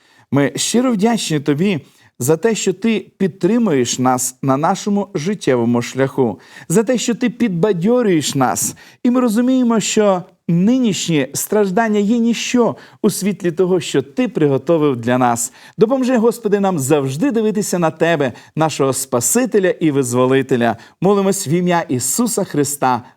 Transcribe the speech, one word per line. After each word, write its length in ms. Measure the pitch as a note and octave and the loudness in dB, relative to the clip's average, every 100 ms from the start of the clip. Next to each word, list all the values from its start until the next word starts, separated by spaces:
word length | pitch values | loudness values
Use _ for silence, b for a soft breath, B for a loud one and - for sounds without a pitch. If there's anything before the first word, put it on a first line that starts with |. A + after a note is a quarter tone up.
| b b b | b b b
ми 200 | C#3 C#3 D#3 | 0 0 -2
щиро 360 | - A3+ B3+ | -2 0 0
вдячні 480 | A3+ G#3+ A#3 - D#3 | 0 0 0 -2 -2
Тобі 460 | C#3+ C#3+ G3 E3+ b b b - | -2 0 0 -2 b b b -6
за 180 | B2 D#3+ | -2 0
те, 180 | A3+ A3 | 0 0
що 180 | - | -2
Ти 380 | F3+ A3+ G#3+ - - | -2 -2 -2 -4 -4
підтримуєш 840 | F#3+ - F3 A#3 A3 C#3 A#2+ - | -4 -2 0 2 2 2 0 0
нас 360 | B2+ B2 - - | 0 0 -2 -4
на 160 | C3+ C3 | -2 0
нашому 500 | E3 F#3+ - G3+ G3+ | 0 -2 -2 -2 -2
життєвому 680 | E3 D3+ G#3 - B2+ A#2 A#2+ | -4 -4 -4 0 2 2 0
шляху, 580 | A#2 B2+ C3+ - B2 - B B B | -2 -2 -2 0 -2 -2 B B B
за 140 | E3+ | 0
те, 140 | A3+ B3 | 0 0
що 180 | - A3 | -2 -2
Ти 140 | B3 | -2
підбадьорюєш 1080 | - A#3 F3 G#3+ F#3+ F3+ B3 A3+ E3 C3+ C#3+ | -2 -2 0 0 0 0 2 2 0 0 0
нас. 400 | B2 F2+ - B B B | 0 0 -6 B B B
І 80 | B3 | 0
ми 80 | B3 | 2
розуміємо, 600 | B3 G#3 B3 C4 A#3+ A3+ | 2 2 2 2 2 0
що 440 | - - G#3 F#3 F3 _ - | 0 2 2 2 -2 _ -2
нинішні 800 | E3+ F#3+ C4 A#3+ F3+ - D#3+ C3 | 2 2 2 0 -2 0 0 -2
страждання 680 | - - G#3 G3+ F#3 A3+ G#3 | -4 -2 0 0 0 0 0
є 180 | G3+ A#3+ | 0 2
ніщо 580 | A#3 A3+ - B3 A3 C3 B B | 0 -2 -2 0 0 -2 B B
у 80 | G#3+ | -2
світлі 420 | - F#3 G3+ F3 | -2 -4 -4 -4
того, 280 | D#3+ F#3 F#3 | 0 0 0
що 220 | - C#3+ | 0 -2
Ти 260 | - - B3 | -2 -2 -4
приготовив 680 | - D3 C3+ C3+ E3 D3 B2 | 0 0 0 0 2 2 0
для 220 | A2+ B2+ | 0 0
нас. 360 | B2 A#2+ - B B - | 2 0 -6 B B 0
Допоможи, 400 | G#3+ C4+ B3 B3+ | 0 2 0 2
Господи, 420 | A#3 A#3 G#3+ G3+ | 2 0 0 0
нам 200 | G3 F3 | 0 0
завжди 520 | B2+ D3+ C3+ C3+ C#4 | 0 0 0 -2 -2
дивитися 480 | A3+ G#3+ G#3+ G3 F#3 | 0 0 -2 -2 -2
на 120 | E3 | -2
Тебе, 420 | - D#3+ E3 C#3+ B B - | 0 0 2 0 B B -2
нашого 380 | D#3 - C3+ | -2 0 0
Спасителя 760 | C3 - B2 - A#3 B3+ G#3 F#3 | -2 -4 -2 0 0 0 2 0
і 220 | D#3+ D#3+ | 0 0
Визволителя. 840 | C#3 B2+ A#2+ B2+ C3+ C3 B2+ A#2 G#2+ B _ | 0 0 0 2 2 2 0 0 -2 B _
Молимось 460 | F3 G3+ G3 G3 C3 | 0 2 0 -2 -2
в 20 | |
ім'я 320 | E3+ F3+ E3+ | -2 0 0
Ісуса 640 | E3 B2+ - - A#3 - | -2 -4 -4 -2 -2 -2
Христа. 600 | F#3 D3+ C#3 - C3 B2 B | -4 -2 -2 -2 -2 -2 B